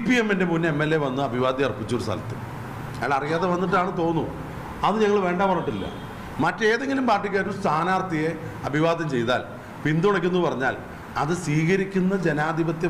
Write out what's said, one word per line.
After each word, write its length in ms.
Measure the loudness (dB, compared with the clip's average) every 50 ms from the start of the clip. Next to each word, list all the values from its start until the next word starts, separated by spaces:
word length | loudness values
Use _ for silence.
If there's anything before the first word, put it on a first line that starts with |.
| 2
പി 100 | 2 2 2
എമ്മിൻ്റെ 240 | 2 2 2 0 0 0
മുന്നേ 160 | 2 2 2 0 2
എം 60 | 0 2
എൽ 60 | 2 2
എ 40 | 2 0
വന്ന് 160 | 0 0 -2 -2
അഭിവാദ്യം 380 | 0 0 2 2 2 2 2 0
അർപ്പിച്ചൊരു 360 | 0 0 -4 -4 -4 -2 -2 -2
സ്ഥലത്ത് 300 | -2 -4 -4 -6 -8 -8 -10 -10 -10 -10 -10 -12 -10 -10 -10 -10 -10 -6 -4
അയാൾ 140 | -2 0 0
അറിയാതെ 300 | 0 0 0 0 0 0 0 0
വന്നിട്ടാണ് 380 | 0 0 2 2 2 2 0 0 0
തോന്നുന്നു. 320 | 0 0 0 0 -2 -4 -6 -10 -10 -10 -10 -10 -10 -10 -6 -2 0
അത് 80 | 0 2 4 4
ഞങ്ങൾ 160 | 4 4 4 2
വേണ്ട 140 | 2 2 2 2 2
പറഞ്ഞിട്ടില്ല. 360 | 2 0 0 -2 -4 -4 -6 -8 -8 -10 -12 -12 -12 -12 -12 -8 -4 0 0
മറ്റേതെങ്കിലും 600 | 0 0 2 2 2 2 2 0 0 0 0 2 2
പാർട്ടിക്കാർ 320 | 2 2 2 0 0 0 0 0
ഒരു 80 | -2 -2
സ്ഥാനാർത്ഥിയെ 720 | 0 0 2 2 2 2 2 0 0 0 0 0 0 0 -2 -4 -8 -10 -10 -6 -4 -2
അഭിവാദ്യം 400 | 2 4 4 4 2 2 0 0 0
ചെയ്താൽ, 280 | 0 2 2 2 2 0 -4 -10 -14 -14 -14 -10 -4 -2
പിന്തുണയ്ക്കുന്നു 560 | 0 2 4 4 4 4 4 2 2 2 2 2
പറഞ്ഞാൽ, 300 | 2 0 0 0 0 -2 -2 -8 -12 -14 -16 -16 -8 -4 -2 -2
അത് 100 | 0 -2 -2 0
സ്വീകരിക്കുന്ന 680 | 0 2 2 4 4 4 2 2 0 0 2 2 2 2 2 2
ജനാധിപത്യ 640 | 2 2 2 0 0 0 0 0 0 0 0 0